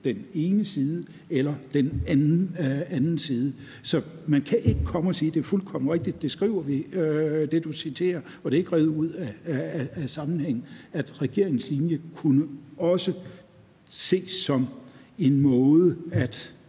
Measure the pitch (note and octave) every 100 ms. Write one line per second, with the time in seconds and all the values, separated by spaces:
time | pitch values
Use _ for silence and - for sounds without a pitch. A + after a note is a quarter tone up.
0 | C#3 G#2 - E3 E3+ G3+ G#3 D3+ C3+ E3+
1 | - - - D3 C#3+ D3 - C#3+ C#3 D#3
2 | - C#3 D3+ E3 F#3 F3+ C#3 C#3 - D3+
3 | D#3 D#3+ - A#2+ C3+ - - - - D#3+
4 | - - - C#3+ - A#3 - - - F3
5 | F3+ D3+ D#3 D#3+ - G3 F#3+ C#3 C3+ E3+
6 | - - C#3+ - G3+ G3+ C#3+ C#3 - F#3
7 | D#3 D3+ D#3 D#3 D3+ D#3+ D#3+ D3 D#3+ C3
8 | F3+ F3 - - - C#3 F#3 E3+ D#3 D#3
9 | D#3+ F3 D3+ - E3+ C#3 E3 E3 C3+ -
10 | C3+ - D3 E3+ D3 A#2+ - - - D#3+
11 | C#3+ - C3 - G3 B2 - C#3+ E3 E3
12 | - - D#3 C3+ D#3 - - - E3+ F3+
13 | F#3+ - - - - - - _ _ -
14 | - F#3 F#3 - - C3+ B2+ - - -
15 | - - C#3 C#3 C#3+ B2 C3 D#3 F3+ E3
16 | - - B2 - - -